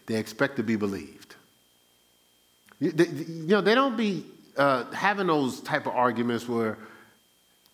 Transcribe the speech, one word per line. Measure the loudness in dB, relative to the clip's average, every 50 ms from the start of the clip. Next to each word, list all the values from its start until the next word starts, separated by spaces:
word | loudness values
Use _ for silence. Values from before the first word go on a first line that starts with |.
| _ -4
They | -4
expect | -4 -4 -6 -4 -2 -2 -2 -2
to | -2 -2
be | -2 -2
believed. | 0 -2 -2 -4 -6 -8 -12 -16 -20 -20 -20 -20 -20 _ _ _ _ _ _ _ _ _ _ _ _ _ _ _ _ _ _ _ _ _ _ _ _ _ _ -8 -4
You, | -4 0
they, | 2 2 2
you | 2 0 -4 -8 -8 -10 -8 0
know, | 2 2 4
they | 4 4 4
don't | 4 4 2 0
be, | 0 0 0 -2 -4 -6 -10 -16 -20 -20 -8 0 2
uh, | 2 4 4 2 0
having | -4 -6 -2 0 0 0 2 2 2
those | 2 2 2 0 -2 -6
type | -6 -4 -4 -2 -2
of | -2 0
arguments | 2 2 2 2 2 0 0 0 -2 -2 -2
where, | -2 0 0 -2 -2 -6 -10 -18 -20 -20 -20 _ _ _ _ _ _ _ _ _ _ _ _ _